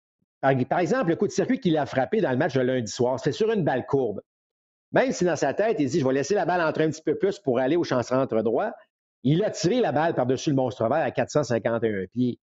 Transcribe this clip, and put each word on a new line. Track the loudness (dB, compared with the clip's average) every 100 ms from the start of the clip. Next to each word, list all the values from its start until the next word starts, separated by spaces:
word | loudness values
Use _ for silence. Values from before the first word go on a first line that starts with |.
| _ _ _ _
Par, | 2 2 0
par | 0
exemple, | 0 0 0
le | 0
coup | 0
de |
circuit | 0 -2 0
qu'il | 0 0
a | 0
frappé | -2 0 0
dans | 0
le | 0
match | 0 2
de |
lundi | 0 0 -4
soir, | -2 0 0
c'est | -2
sur | 0 0
une | 0
balle | 0 -2 0
courbe. | 0 0 -4 -12 _ _ _ _ _ _
Même | 0 0
si | 0
dans | 0 0
sa | -2
tête, | 0 0 0
il | 0
dit, « | 0
Je | 2
vais |
laisser | 0 0
la | 0 0
balle | 0
entrer | 0 0 0
un |
petit | -2
peu | -4 -2
plus | -2 -2
pour | -2 0
aller | 2 0
au |
champ | 0 -2
centre | 0 0 0 0
droit », | 0 0 -2 -6 -18 _ _ _
il | 0 2
a | 0
tiré | 0 0 2
la | 2
balle | 2 0 0
par-dessus | 0 0 0
le | 0
monstre | 0 -2 0
vert | 0
à | 0
quatre | -2 0
cent | 0
cinquante | 0 0 0 0
et | -2
un | -2 -6
pieds. | -2 -2 -2